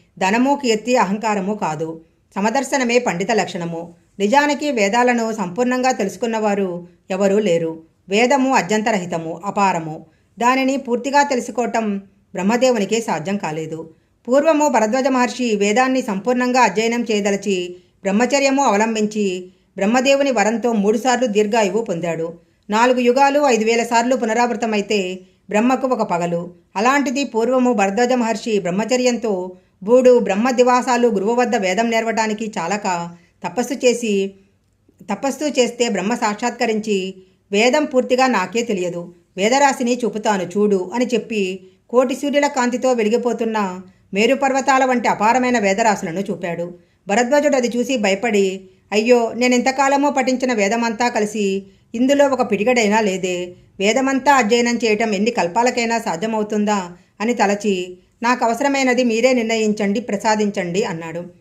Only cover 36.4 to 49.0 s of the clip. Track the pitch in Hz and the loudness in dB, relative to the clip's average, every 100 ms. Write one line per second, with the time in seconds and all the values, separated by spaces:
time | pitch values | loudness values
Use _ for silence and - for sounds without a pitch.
36.4 | 247 - 233 220 214 196 190 190 - _ | -4 -2 -2 -2 -2 -2 -4 -10 -20 _
37.4 | _ 202 233 302 302 254 254 247 262 214 | _ 0 2 2 2 0 2 2 2 2
38.4 | 185 226 233 196 180 170 170 - _ - | -2 -4 -2 -2 -4 -6 -10 -16 _ -4
39.4 | 202 262 285 262 240 247 233 208 220 202 | 0 4 4 2 -2 -2 -2 -2 -2 -2
40.4 | 175 202 208 196 185 233 247 240 226 220 | -2 0 2 0 -2 -2 0 -2 -2 -2
41.4 | 185 190 - _ _ 240 254 269 285 285 | -2 -6 -14 _ _ 0 2 0 -2 2
42.4 | 285 277 240 240 262 247 214 240 240 220 | 2 2 -2 0 0 0 2 0 0 -2
43.4 | 233 220 196 180 185 _ _ 196 233 269 | -2 -2 -4 -6 -14 _ _ 0 2 2
44.4 | 269 269 262 262 262 247 214 180 208 247 | 0 0 2 2 2 2 0 2 2 2
45.4 | 254 247 196 196 226 196 185 165 202 175 | 2 2 2 2 2 0 -2 -6 -6 -6
46.4 | 175 170 175 - _ _ - 208 240 294 | -6 -6 -8 -12 _ _ -4 0 2 2
47.4 | 294 277 240 240 247 262 208 190 240 208 | 2 2 0 -2 -2 0 0 0 0 2
48.4 | 196 190 - _ _ 208 | 0 -2 -12 _ _ -2